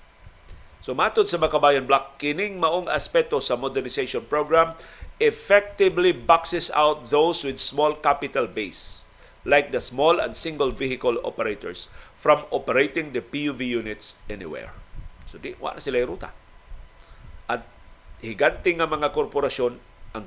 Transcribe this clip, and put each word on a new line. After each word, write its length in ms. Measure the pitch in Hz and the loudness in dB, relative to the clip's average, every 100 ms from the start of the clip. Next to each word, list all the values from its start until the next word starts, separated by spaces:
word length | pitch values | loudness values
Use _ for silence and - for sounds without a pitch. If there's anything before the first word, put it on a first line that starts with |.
| - - - - - - - - - | -20 -20 -20 -20 -20 -20 -20 -14 -6
So, 80 | |
matod 320 | 131 190 220 208 | -2 2 2 2
sa 80 | |
Makabayan 480 | 175 156 151 143 143 | 2 2 4 6 4
Block, 400 | 123 139 - - | 4 2 2 -6
kining 400 | 147 147 208 190 | -6 -4 -4 0
maong 240 | 165 175 180 | 0 0 0
aspeto 560 | 143 - 170 160 143 | -4 0 0 2 0
sa 160 | - 120 | 0 -2
modernization 640 | 131 131 123 127 127 123 | -2 -4 -4 -4 -4 -4
program 560 | 113 147 147 160 165 165 - - - - | -2 -2 4 4 4 0 -18 -18 -18 0
effectively 960 | 151 143 - 202 202 - 190 170 180 | 0 0 4 4 4 2 2 4 2
boxes 560 | 147 117 165 - 175 - - | 2 4 4 4 -4 0 4
out 320 | 151 147 120 | 4 2 2
those 320 | 147 160 160 | 4 4 2
with 160 | 139 123 | -4 -4
small 400 | - 139 151 151 | -4 2 2 2
capital 480 | 156 143 139 139 120 | 0 0 -2 -2 -2
base, 640 | - 101 - - - - - - - | -4 -6 -8 -12 -12 -16 -20 -20 -12
like 320 | - 143 143 | 2 4 4
the 80 | 127 | -2
small 400 | - 127 151 175 | -4 0 4 4
and 160 | 120 113 | 0 -6
single 320 | 165 151 135 | -8 -2 -2
vehicle 480 | 127 131 127 131 117 - | 0 -4 -2 0 0 -4
operators, 640 | - 110 104 90 90 - - - - | -4 -4 -4 -8 -12 -14 -18 -20 -2
from 240 | 151 147 - | 2 2 2
operating 560 | 135 - 123 147 165 151 | -4 0 2 2 0 -4
the 120 | 123 | -6
P 280 | - 143 147 | -6 -4 -4
U 40 | |
V 120 | 127 127 | -4 -4
units 480 | 117 107 107 - - - | -4 -4 -8 -12 -12 -10
anywhere. 400 | 104 87 69 55 - - - - - - | -10 -8 -10 -12 -16 -14 -14 -14 -16 -18
So, 160 | - | -14
di, 160 | 143 - | -12 -8
wa 160 | 151 | -8
na 80 | - | -6
sila 200 | 143 123 123 | -2 0 0
ruta. 240 | - - - - - - - - - - - - - - | -4 -12 -16 -20 -20 -16 -16 -16 -20 -20 -20 -18 -14 -6
At 160 | 120 - - - - - - | -6 -6 -20 -20 -20 -20 -14
higante 480 | 113 104 147 160 170 | -12 0 2 2 -2
nga 120 | 170 160 | 0 0
mga 280 | 151 147 | 0 -2
korporasyon, 600 | 147 135 143 123 - 123 123 - - - | 0 -2 0 -2 0 -2 -2 -12 -20 -12
ang 100 | 113 | -12